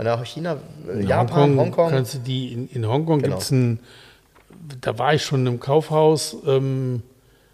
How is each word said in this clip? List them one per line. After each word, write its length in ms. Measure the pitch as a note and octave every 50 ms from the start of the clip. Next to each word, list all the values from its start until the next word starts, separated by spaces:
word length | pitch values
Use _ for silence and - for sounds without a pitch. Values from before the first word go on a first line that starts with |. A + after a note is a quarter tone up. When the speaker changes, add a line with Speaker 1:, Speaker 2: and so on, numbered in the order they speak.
Speaker 1:
na, 220 | A2 A2+ A#2 A#2+ A#2+
China, 340 | A2 - D3 E3 F3 D#3+ C3+ - - - D3+ - -
äh, 140 | - G#3
Speaker 2:
In 60 | G3+ F#3
Speaker 1:
Japan, 280 | - E3+ - A2+ - D3+ C#3+ C#3+
Speaker 2:
Hongkong 160 | C#3 C3+ D#3
Speaker 1:
Hongkong. 240 | F3+ - - E3+ E3
Speaker 2:
kannst 220 | D3 C3 B2+ A#2 -
du 40 | C3
die, 340 | A#2 B2+ C3 C3 C3 B2 B2
in, 160 | A#2 C3 C3
in 180 | - B2 A2 G#2+
Hongkong 340 | A#2+ D3 D#3+ D#3+ D#3+ D3
Speaker 1:
Genau. 140 | B2+ D3 F#2+
Speaker 2:
gibt's 160 | F#2 F#2+ -
ein, 280 | C#3 B2+ B2 A#2+ A2+ A2+ - - - - - - - _ _ _ _ _ _ _ - - E3+ D3+ C#3 B2
da 180 | - - A2 A2
war 160 | B2 C#3+ D#3
ich 100 | C#3+ -
schon 220 | - D3 C3 B2+
im 140 | B2+ A#2+ A#2
Kaufhaus, 800 | - C3+ C#3 D#3+ D3+ D3+ D#3 D#3 D#3 D#3 D#3+ D3 - - - - - D#3
ähm, 560 | C3+ C3+ C3+ C3+ C3 C3 C3 B2+ B2 A#2 A2 - - _ _ _ _ _ _ _